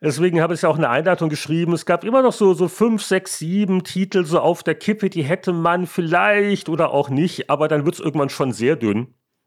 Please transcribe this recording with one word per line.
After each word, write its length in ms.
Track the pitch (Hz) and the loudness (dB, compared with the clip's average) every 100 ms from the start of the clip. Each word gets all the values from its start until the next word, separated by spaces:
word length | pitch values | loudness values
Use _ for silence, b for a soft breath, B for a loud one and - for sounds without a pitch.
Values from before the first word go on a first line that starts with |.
deswegen 400 | 156 135 180 170 | -4 0 2 2
hab 120 | 165 | 2
ich 100 | 170 | 2
ja 60 | 170 | 0
auch 100 | 151 | 2
eine 100 | 139 | 2
Einleitung 400 | 127 170 175 160 | 2 2 0 -2
geschrieben, 440 | 147 - 165 170 | -4 -4 -2 0
es 120 | 165 | -2
gab 200 | - 170 | 0 -2
immer 180 | 202 262 | 0 2
noch 100 | 254 | 2
so, 220 | - 196 | 4 2
so 140 | 165 175 | 4 0
fünf, 340 | - 233 214 | 2 0 0
sechs, 380 | - 190 185 - | 0 -2 -2 -8
sieben 420 | 160 196 196 185 | -4 0 0 0
Titel 420 | - 185 190 185 | -2 -4 0 0
so 140 | 160 165 | 2 2
auf 240 | 143 170 | 2 0
der 140 | - 156 | -2 -2
Kippe, 340 | - 214 190 | -2 -2 -2
die 140 | 170 | -2
hätte 280 | 139 185 190 | -2 -2 -2
man 360 | 170 170 180 175 | 0 0 0 -2
vielleicht 800 | - 165 175 208 208 202 196 - | -4 0 2 2 2 2 0 -2
oder 240 | 160 160 | -2 0
auch 180 | 139 131 | 0 0
nicht, 400 | 135 175 - - | 0 0 -2 -2
aber 160 | 143 156 | 0 2
dann 200 | 151 147 | 0 0
wird's 120 | - | -4
irgendwann 320 | 160 147 139 | -4 -2 -2
schon 220 | - 131 | -2 -4
sehr 240 | 107 123 156 | 0 0 0
dünn. 380 | 113 104 127 _ _ _ | 0 -2 -4 _ _ _